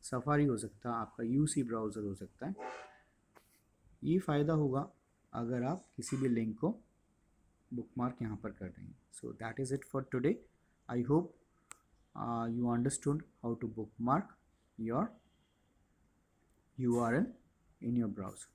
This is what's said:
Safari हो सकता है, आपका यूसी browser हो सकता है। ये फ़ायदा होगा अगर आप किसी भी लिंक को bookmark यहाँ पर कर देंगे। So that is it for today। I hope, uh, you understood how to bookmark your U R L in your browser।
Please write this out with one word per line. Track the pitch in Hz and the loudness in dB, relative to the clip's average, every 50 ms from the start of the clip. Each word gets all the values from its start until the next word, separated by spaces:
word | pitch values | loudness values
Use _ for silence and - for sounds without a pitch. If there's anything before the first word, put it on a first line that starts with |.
| - | -10
Safari | - - 123 123 147 147 147 147 143 | -4 -4 -2 2 4 4 6 6 4
हो | 123 107 | 4 2
सकता | 104 104 - - - 123 | -2 -6 -10 -8 -6 -4
है, | 117 | -2
आपका | 117 110 - - - 120 | -2 -4 -6 -6 -4 -2
यूसी | 113 123 139 151 147 - - 131 | 2 4 4 4 4 4 0 0
browser | 117 113 113 110 107 104 110 | 0 0 -2 -2 -2 -4 -4
हो | 104 101 98 | -4 -4 -6
सकता | 95 101 90 _ _ 120 151 | -6 -10 -14 _ _ -6 -6
है। | 196 - - - - - - - - - _ _ _ _ _ _ _ - _ _ _ _ _ _ _ _ _ - - _ - | -6 -6 -8 -10 -10 -12 -14 -18 -20 -20 _ _ _ _ _ _ _ -20 _ _ _ _ _ _ _ _ _ -20 -18 _ 0
ये | 139 165 190 | 2 2 2
फ़ायदा | 185 - 151 143 147 147 160 | 4 4 2 4 4 4 4
होगा | 156 151 139 127 139 143 - - _ _ _ _ _ _ _ - | 4 4 4 2 0 -2 -2 -8 _ _ _ _ _ _ _ -6
अगर | - 117 117 127 123 123 | -4 -2 -2 0 0 0
आप | 127 165 185 - _ _ | 0 -2 -4 -6 _ _
किसी | - 117 - - 131 | -10 -6 -4 -2 0
भी | 135 131 | 2 2
लिंक | 120 113 113 110 107 - | 2 2 2 0 -2 0
को | - 170 233 - - _ _ _ _ _ _ _ _ _ _ _ _ _ _ _ _ _ 127 | 0 0 0 -2 -8 _ _ _ _ _ _ _ _ _ _ _ _ _ _ _ _ _ -8
bookmark | 120 113 - - 127 123 117 123 - | -8 -8 -6 -4 -2 -2 -2 -2 -2
यहाँ | 120 110 107 95 | -4 -4 -4 -4
पर | - 110 | -6 -8
कर | 98 - 98 92 | -8 -8 -10 -10
देंगे। | 85 - 95 - - - _ _ - | -10 -12 -16 -16 -16 -18 _ _ -18
So | - - 123 117 104 | -12 -10 -10 -10 -8
that | 113 113 117 - | -8 -8 -4 -4
is | 135 127 | -4 -2
it | 131 139 - | -2 -4 -4
for | - - 139 135 - - | -4 -4 -4 -4 -2 -2
today। | 127 123 151 208 - - _ _ _ _ _ _ _ _ - | 0 2 2 0 0 -4 _ _ _ _ _ _ _ _ -4
I | 117 123 123 | -2 -2 2
hope, | 123 143 160 185 - - _ _ _ _ _ _ _ - _ _ _ _ _ _ _ _ | 4 4 4 4 0 -6 _ _ _ _ _ _ _ -20 _ _ _ _ _ _ _ _
uh, | - 101 117 117 117 113 117 | -6 -4 -2 -2 -2 -2 -2
you | 117 120 120 120 | 0 0 2 2
understood | 120 117 120 139 139 - - 143 143 151 156 - _ _ - | 2 2 2 2 0 0 0 0 0 0 -2 -8 _ _ -4
how | 117 117 | -4 -2
to | 113 - - | -2 -2 -6
bookmark | - 110 107 - - - 113 120 135 165 196 - - _ _ _ _ _ _ _ _ - | -4 -6 -8 -8 -6 -2 2 2 4 2 2 -2 -10 _ _ _ _ _ _ _ _ -6
your | 113 113 117 135 196 233 - - _ _ _ _ _ _ _ _ _ _ _ _ _ _ _ _ _ _ _ _ _ _ _ _ _ _ _ _ _ _ _ - | -4 -2 0 0 0 -2 -4 -12 _ _ _ _ _ _ _ _ _ _ _ _ _ _ _ _ _ _ _ _ _ _ _ _ _ _ _ _ _ _ _ -2
U | 127 120 120 120 | 2 2 4 4
R | 120 117 117 | 4 4 4
L | 143 208 254 - - _ _ _ _ _ _ _ _ | 2 2 0 -2 -14 _ _ _ _ _ _ _ _
in | - 117 120 120 | -4 -2 0 2
your | 117 107 98 98 | 2 0 -2 -4
browser। | 95 92 101 - - - _ | -6 -8 -8 -12 -16 -20 _